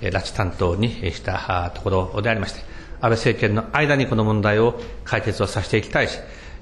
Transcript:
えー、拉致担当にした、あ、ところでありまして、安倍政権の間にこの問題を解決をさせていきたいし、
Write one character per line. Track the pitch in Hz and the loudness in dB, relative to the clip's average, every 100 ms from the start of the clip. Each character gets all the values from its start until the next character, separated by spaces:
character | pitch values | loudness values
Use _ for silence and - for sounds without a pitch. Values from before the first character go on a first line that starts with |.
え | 95 | -2
ー、 | |
拉 | 92 | -2
致 | - - | -2 -2
担 | 92 - | -2 0
当 | 90 87 | 0 2
に | 117 - 92 | 0 0 -6
し | - | -4
た、 | - 95 - 90 87 | -4 -4 -2 -2 -2
あ、 | |
と | - | -4
こ | 101 92 90 | 0 2 0
ろ | 107 | -2
で | 110 | 0
あ | |
り | 110 | 0
ま | 95 | -2
し | |
て、 | - - - - - | -6 -12 -14 -12 -2
安 | |
倍 | 120 | 2
政 | 113 131 110 | 4 2 2
権 | 107 | 2
の | 104 110 | 2 0
間 | 143 147 143 | 2 4 4
に | 127 | 2
こ | |
の | 113 | 2
問 | 107 107 | 4 4
題 | 104 104 | 4 4
を | 117 117 - - | 4 2 -10 -10
解 | - 110 | -2 -2
決 | 110 98 | 0 0
を | 98 | 0
さ | - | 0
せ | 87 | 0
て | 110 | 0
い | |
き | - | 2
た | 147 | 0
い | 117 | 0
し、 | - - - - - | -2 -12 -14 -14 -12